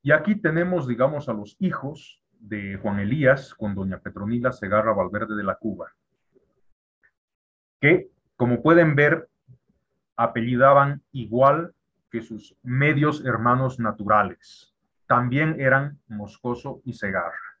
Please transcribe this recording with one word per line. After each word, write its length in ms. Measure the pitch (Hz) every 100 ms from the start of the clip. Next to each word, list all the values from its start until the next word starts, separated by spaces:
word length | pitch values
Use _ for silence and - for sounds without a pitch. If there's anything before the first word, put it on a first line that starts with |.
Y 120 | 139
aquí 240 | 156 180 208
tenemos, 500 | 160 160 180 180 131
digamos, 420 | 117 135 151 131
a 40 |
los 240 | 107 104 _
hijos 640 | 185 - 139 151 - _ _ _
de 400 | 107 104 98 98
Juan 200 | 104 101
Elías 520 | 101 139 131 139 -
con 220 | - 107
doña 240 | 98 95 92
Petronila 540 | - - 101 120 123
Segarra 400 | 123 98 104 110
Valverde 420 | 101 90 104 107
de 80 | 107
la 140 | 98 90
Cuba, 360 | 113 95 - _ _ _ _ _ _ _ _ _ _ _ _ _ _ _ _ _ _ _
que, 300 | 143 180 - _ _ _
como 260 | 120 123
pueden 320 | 151 170 165
ver, 340 | 143 147 160 - _ _ - _ _ _ _ _ -
apellidaban 880 | 117 120 117 123 135 139 139 143 _
igual 640 | 135 107 117 135 156 170 _ _ _ _
que 120 | 117
sus 340 | 113 110 - _
medios 600 | 127 127 147 139 151 147
hermanos 560 | 131 110 117 127 131 127
naturales. 920 | 113 104 101 107 98 90 _ - _ _ _ _ _
También 540 | 120 123 135 156 151
eran 380 | 135 135 143 143 _
Moscoso 720 | 107 101 - 123 120 139 131
y 80 | 127
Segarra. 680 | 113 101 92 85 - - -